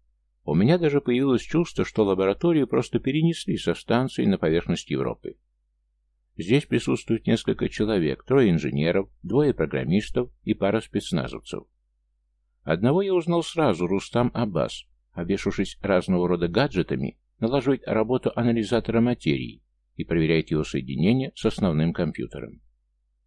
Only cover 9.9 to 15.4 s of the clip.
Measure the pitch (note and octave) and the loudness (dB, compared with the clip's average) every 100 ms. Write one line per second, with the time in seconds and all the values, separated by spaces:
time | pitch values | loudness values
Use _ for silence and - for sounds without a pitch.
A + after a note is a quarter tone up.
9.9 | F#2+ - B2+ B2 - - - G2 A2 - | 0 0 -4 -4 -8 -4 -2 0 0 -2
10.9 | G2+ - E2+ B1+ A#1 - - - _ _ | -6 -2 -4 -4 -10 -10 -12 -12 _ _
11.9 | _ _ _ _ _ _ _ - E2 A2+ | _ _ _ _ _ _ _ -4 0 2
12.9 | E3+ G3 F3+ D#3+ E3+ D#3 E3 C#3+ E2+ F2 | 2 2 0 0 -2 -2 0 2 2 0
13.9 | F#2+ - A#2+ B2 - A2+ D#2+ A1+ - - | -2 0 0 0 -2 -2 -2 -2 -6 -18
14.9 | _ _ - F2 G2 | _ _ -10 -4 -2